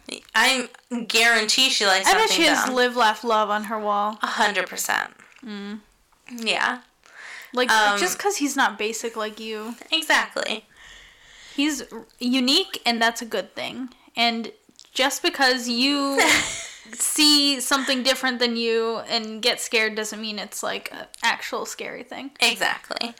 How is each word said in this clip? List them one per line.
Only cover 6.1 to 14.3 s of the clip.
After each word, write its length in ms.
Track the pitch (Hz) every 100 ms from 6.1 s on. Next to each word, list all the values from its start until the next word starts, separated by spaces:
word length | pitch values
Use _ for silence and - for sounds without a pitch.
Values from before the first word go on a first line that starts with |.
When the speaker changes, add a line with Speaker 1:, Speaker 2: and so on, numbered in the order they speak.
| _ -
Speaker 1:
Yeah. 460 | 240 220 175 - 247 - _ _ - - - -
Speaker 2:
Like, 180 | 247 247
Speaker 1:
Um, 300 | 220 208 202
Speaker 2:
just 180 | 370 -
'cause 200 | 403 403
he's 180 | 285 269
not 220 | 226 208
basic 360 | 214 220 233 226
like 220 | 214 214
you. 380 | 220 214 214 233 -
Speaker 1:
Exactly. 720 | 320 320 269 - - - 220 _ - - - - _ - - -
Speaker 2:
He's 300 | - 294 262 - 220 - -
unique, 640 | 247 254 247 330 370 -
and 160 | 240 233
that's 220 | 226 233
a 20 |
good 300 | 233 220 185
thing. 360 | - - 233 254 - _ -
And 340 | 233